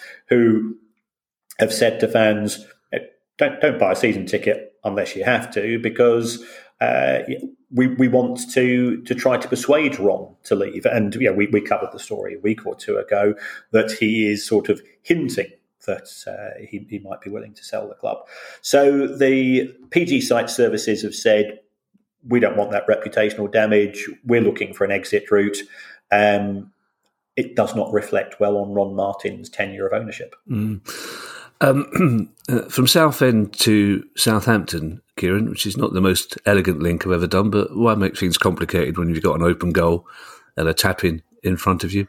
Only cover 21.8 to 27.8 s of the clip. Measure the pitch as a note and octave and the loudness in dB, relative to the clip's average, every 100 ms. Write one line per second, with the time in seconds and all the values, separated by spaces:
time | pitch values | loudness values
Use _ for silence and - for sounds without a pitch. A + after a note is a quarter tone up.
21.8 | _ _ _ _ A#2+ B2 G#2+ G2+ G2+ G2+ | _ _ _ _ -2 2 2 2 -2 -2
22.8 | - G#2 G#2+ - A2 G#2+ G2+ A2 G#2+ G#2 | 0 0 -2 -2 -2 -2 -2 0 4 4
23.8 | G2+ - - - B2 A#2+ - - G2+ - | 2 -2 -12 -10 0 2 2 0 -4 -4
24.8 | G2 G2 - G#2 - G#2 G2+ G2+ - - | -2 -2 -2 -4 2 2 2 -2 -10 -18
25.8 | - - _ G#2 G#2 G2+ G2+ G2 G2 _ | -20 -20 _ 4 4 2 0 -6 -10 _
26.8 | _ _ _ _ _ - B2+ - - A#2 | _ _ _ _ _ -6 -4 -2 -2 -2